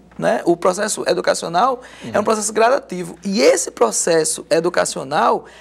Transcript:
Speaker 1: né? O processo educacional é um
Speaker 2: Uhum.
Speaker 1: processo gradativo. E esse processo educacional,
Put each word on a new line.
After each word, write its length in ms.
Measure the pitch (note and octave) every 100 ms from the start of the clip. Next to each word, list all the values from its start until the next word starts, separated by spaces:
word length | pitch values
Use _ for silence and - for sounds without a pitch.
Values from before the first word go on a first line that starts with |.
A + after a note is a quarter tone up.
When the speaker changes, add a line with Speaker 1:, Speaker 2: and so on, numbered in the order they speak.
| - -
Speaker 1:
né? 240 | E3 A3+
O 140 | - E3+
processo 480 | F#3+ F#3 G#3 - -
educacional 760 | F3+ - - E3+ E3+ B3+ B3+ - -
é 60 | B3+
um 80 | G3+
Speaker 2:
Uhum. 60 | G#3
Speaker 1:
processo 260 | G#3+ G#3
gradativo. 640 | G#3+ A3+ C4+ - F3+ E3+ -
E 180 | G3+ G3
esse 300 | C#4 F#4 -
processo 760 | - A3+ - - E3 D#3 - -
educacional, 960 | D#3+ E3+ F3 F3+ F3 C3+ D#3 A#3+ A#3 - -